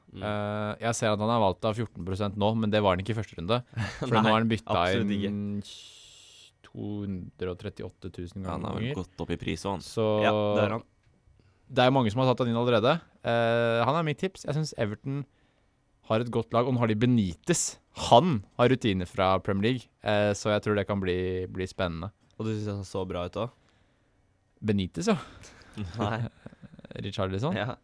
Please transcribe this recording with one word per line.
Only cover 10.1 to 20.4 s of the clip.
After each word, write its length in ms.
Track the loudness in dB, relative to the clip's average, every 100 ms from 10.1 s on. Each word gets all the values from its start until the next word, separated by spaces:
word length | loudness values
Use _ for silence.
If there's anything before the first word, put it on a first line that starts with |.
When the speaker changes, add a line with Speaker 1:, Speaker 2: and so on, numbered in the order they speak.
| 2
Speaker 1:
Ja, 80 | 2 2 2
det 80 | 2
har 80 | 0 -2
han. 40 | -8 _ _ _ _ _ _ _ -6
Speaker 2:
det 60 | 2
er 80 | 4
jo 60 | 6
mange 120 | 2
som 80 | 2
har 80 | 2
tatt 140 | 2 0
han 80 |
inn 60 | 0
allerede. 380 | 2 4 4 2 -4 _
Eh, 600 | -2 2 2 2 2 2
han 120 | 2 0
er 40 |
mitt 140 | -2 -2
tips. 260 | -6 -6 -4
Jeg 80 |
synes 200 | -4 -4 -4
Everton 460 | -4 -4 -8 -8 -8 _ _ _ _ _ _ _ -2
har 140 | 0
et 100 | 0
godt 220 | -2 0
lag, 160 | 0 2
og 60 |
nå 40 | 2
har 80 | 2
de 80 |
Benitez. 840 | 2 4 4 2 -2 -2 0 -2 -6 _ -4 8
Han 320 | 8 8 2 -2 2
har 120 | 4
rutine 400 | 4 2 0 -2
fra 320 | 0 4 4
Premier 320 | 2 0 0
League, 160 | 0 -6 _
eh, 260 | 0 2 2
så 160 | 2